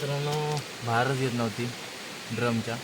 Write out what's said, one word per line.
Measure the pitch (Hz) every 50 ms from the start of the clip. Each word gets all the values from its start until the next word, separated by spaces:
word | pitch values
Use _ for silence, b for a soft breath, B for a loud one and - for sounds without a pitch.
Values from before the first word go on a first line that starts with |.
| 143
मित्रांनो, | 139 143 143 143 147 147 151 151 151 151 147 127 - - - 117
भारच | 117 117 117 123 131 139 127
येत | 135 131 117
नव्हती | 120 117 113 101 - 120 123 120 - - - - - - - - - - -
ड्रमच्या. | 113 110 120 120 117 117 110 117 113 120